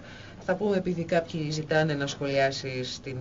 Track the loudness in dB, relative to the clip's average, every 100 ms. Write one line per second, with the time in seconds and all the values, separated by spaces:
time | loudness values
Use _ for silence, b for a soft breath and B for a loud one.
0 | B B B B -2 0 2 2 2 0
1 | 2 2 2 -4 -2 -2 2 4 4 2
2 | -2 -2 0 4 4 2 -4 -4 -6 -8
3 | -8 -6